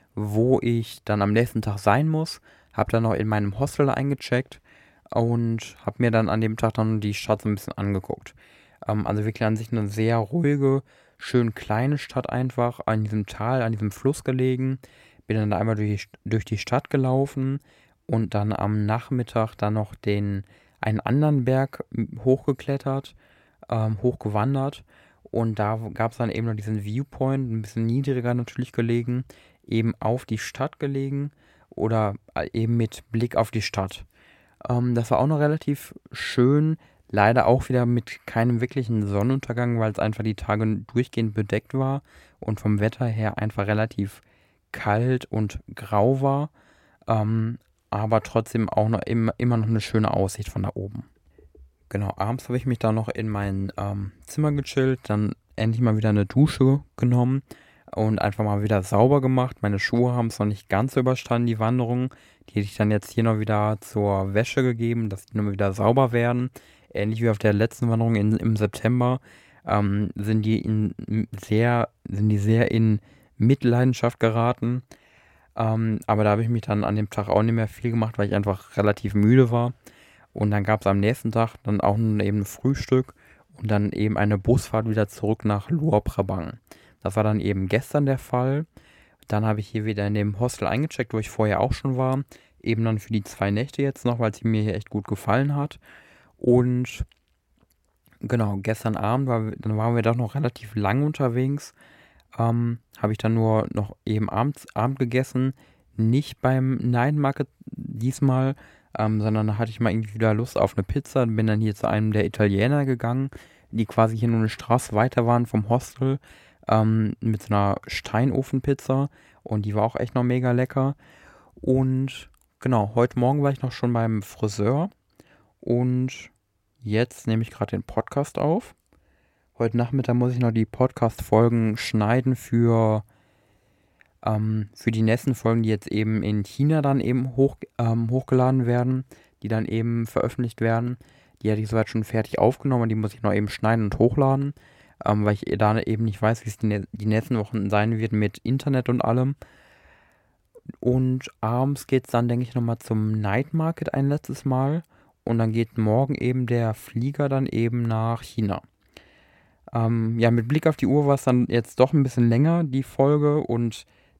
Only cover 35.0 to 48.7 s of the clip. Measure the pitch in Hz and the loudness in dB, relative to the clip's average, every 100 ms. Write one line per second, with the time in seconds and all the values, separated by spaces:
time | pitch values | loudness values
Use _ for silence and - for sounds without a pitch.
35 | 113 - 139 151 147 156 - 139 - - | 0 2 2 2 0 0 -2 -6 -8 -20
36 | - - - - 123 147 156 160 _ _ | -18 -10 -4 2 4 4 2 -2 _ _
37 | - 104 104 120 98 127 - 123 120 120 | -4 2 4 4 4 2 2 0 2 0
38 | - - - 113 120 117 123 139 117 110 | -2 -16 -6 -2 0 0 -2 -4 -2 -2
39 | 101 101 113 135 - 120 120 117 110 107 | 0 0 0 -2 -4 -4 -2 0 -2 0
40 | 107 107 110 104 - 107 110 104 107 120 | -2 -2 -4 -4 -2 0 0 -2 -2 -4
41 | 123 - 110 107 104 107 - 135 135 139 | -2 -2 -2 -2 -2 -4 -4 -4 -2 -4
42 | _ - _ - - 107 107 104 107 - | _ -20 _ -10 -6 -4 0 0 0 0
43 | 120 110 110 - 107 104 101 107 113 - | -4 0 -2 -2 -4 -2 0 0 -2 -4
44 | 101 - _ _ _ _ - - 107 107 | -6 -8 _ _ _ _ -18 -6 0 0
45 | 123 127 - 110 107 - - - 101 104 | 2 -2 -2 -2 -2 -6 -14 -16 -2 2
46 | 117 135 139 139 151 _ _ _ _ _ | 4 4 0 0 -4 _ _ _ _ _
47 | - 110 107 113 110 120 _ _ - 104 | -2 0 0 0 -2 -6 _ _ -8 -4
48 | 110 113 - 117 110 117 110 | 0 0 0 -4 -2 -2 0